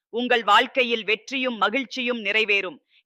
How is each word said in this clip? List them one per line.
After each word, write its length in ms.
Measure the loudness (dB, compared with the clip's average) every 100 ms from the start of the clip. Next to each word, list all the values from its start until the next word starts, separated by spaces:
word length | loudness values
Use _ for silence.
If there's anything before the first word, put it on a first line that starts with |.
| _
உங்கள் 340 | -4 0 2
வாழ்க்கையில் 600 | 6 4 4 0 0 0
வெற்றியும் 540 | -2 -4 -4 -4 -2 0
மகிழ்ச்சியும் 640 | 0 0 -4 -6 -4 -4
நிறைவேறும். 560 | -2 0 2 0 -2 -10 _ _